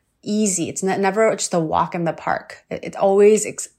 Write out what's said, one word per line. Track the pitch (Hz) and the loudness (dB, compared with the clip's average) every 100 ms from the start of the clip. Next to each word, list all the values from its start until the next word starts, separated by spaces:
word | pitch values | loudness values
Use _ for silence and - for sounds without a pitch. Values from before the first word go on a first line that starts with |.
| _ _ | _ _
easy. | - 208 214 170 147 | -4 0 0 -2 -4
It's | - | -4
ne-, | 190 190 | -4 0
never | 190 202 220 | 0 2 0
just | 196 - | 0 -2
a | 180 | -2
walk | 160 170 165 | 0 0 0
in | 180 | -2
the | 165 | -4
park. | 151 - - - - - | -4 -4 -6 -6 -20 -12
It, | - | -10
it | - - | -10 -2
always | 196 196 208 214 - | 2 6 6 6 0
ex-, | - - | -8 -14